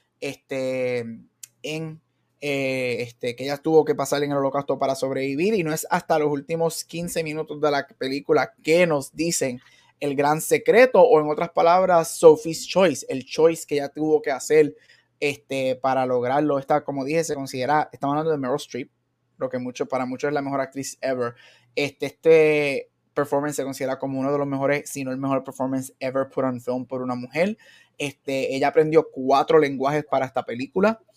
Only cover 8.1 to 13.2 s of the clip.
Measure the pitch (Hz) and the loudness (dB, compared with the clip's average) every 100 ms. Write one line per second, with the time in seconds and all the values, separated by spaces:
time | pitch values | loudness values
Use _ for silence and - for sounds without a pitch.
8.1 | 139 143 151 131 _ - 165 175 147 131 | -4 2 2 2 _ 2 4 4 0 -4
9.1 | 120 170 170 135 123 _ _ _ - 143 | -4 -2 -2 -2 -6 _ _ _ -8 -4
10.1 | 139 143 156 - 151 151 202 254 202 175 | 0 2 0 0 0 4 6 8 8 6
11.1 | 156 151 156 170 - 165 180 185 175 165 | 6 4 -2 -4 2 4 6 6 4 2
12.1 | - 170 151 165 160 - 180 185 131 - | 6 8 8 2 -8 -4 2 2 2 -6
13.1 | 135 | -8